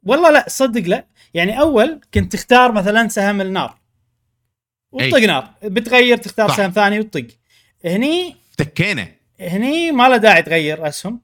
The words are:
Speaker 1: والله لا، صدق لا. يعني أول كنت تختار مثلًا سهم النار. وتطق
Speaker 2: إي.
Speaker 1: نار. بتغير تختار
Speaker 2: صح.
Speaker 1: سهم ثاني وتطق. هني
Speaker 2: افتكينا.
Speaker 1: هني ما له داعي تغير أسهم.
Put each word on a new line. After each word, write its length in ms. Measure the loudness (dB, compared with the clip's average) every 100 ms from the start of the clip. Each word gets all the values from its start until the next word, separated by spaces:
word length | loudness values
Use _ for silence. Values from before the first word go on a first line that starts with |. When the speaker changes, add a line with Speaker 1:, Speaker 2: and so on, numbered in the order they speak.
Speaker 1:
والله 280 | 0 2 4
لا، 140 | 4 2
صدق 400 | -4 -2 -2 -2
لا. 180 | -4 -6 _ _
يعني 260 | -4 -2 0
أول 400 | 0 2 0 -2 _
كنت 180 | -4 -4
تختار 400 | -6 2 4 4
مثلًا 360 | 2 0 0 0
سهم 320 | -2 -2 -2
النار. 380 | -4 -4 -6 _ _ _ _ _ _ _ _ _ _ _ _
وتطق 240 | -4 2 2
Speaker 2:
إي. 100 | 2
Speaker 1:
نار. 240 | 0 -4 _
بتغير 540 | -6 -6 0 2 2 2
تختار 320 | -2 -2 0
Speaker 2:
صح. 80 | 0
Speaker 1:
سهم 140 | 0
ثاني 300 | 2 0 0
وتطق. 260 | -4 -8 -10 _ _ _ _ _
هني 520 | -6 -2 -2 -2 -6 -12 _
Speaker 2:
افتكينا. 580 | -8 -8 -4 -4 -4 -8 _ _ _
Speaker 1:
هني 520 | -8 -4 -2 -2 -2
ما 160 | 2 2
له 80 | 4
داعي 260 | 4 4
تغير 460 | 2 -2 -2 -4 -6
أسهم. 320 | -8 -12 -12